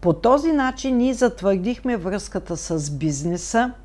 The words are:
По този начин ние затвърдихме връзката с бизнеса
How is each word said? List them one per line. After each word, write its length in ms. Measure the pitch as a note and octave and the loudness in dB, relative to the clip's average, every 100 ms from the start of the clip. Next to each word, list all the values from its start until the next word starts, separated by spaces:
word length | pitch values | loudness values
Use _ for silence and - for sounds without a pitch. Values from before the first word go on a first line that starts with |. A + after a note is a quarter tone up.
По 120 | F3 | 2
този 400 | D#3+ A3+ C4+ D#4+ | 2 4 4 4
начин 440 | D4+ B3+ B3+ C4+ B3+ | 2 0 -2 0 2
ние 180 | B3 | 2
затвърдихме 800 | B3+ B3 - F#3 G3 F#3 A#3+ C4 A#3 | 2 0 2 0 2 0 -4 -2 -4
връзката 600 | F3 G3 - F#3+ - E3 | -2 -6 -6 -10 -6 -8
с 340 | - E3 C#3+ | -4 -4 -2
бизнеса 800 | C#3+ D#3 C#3+ D3+ F3 F3 A3+ B3 B3 | -2 -2 -2 -2 -4 -2 0 0 -4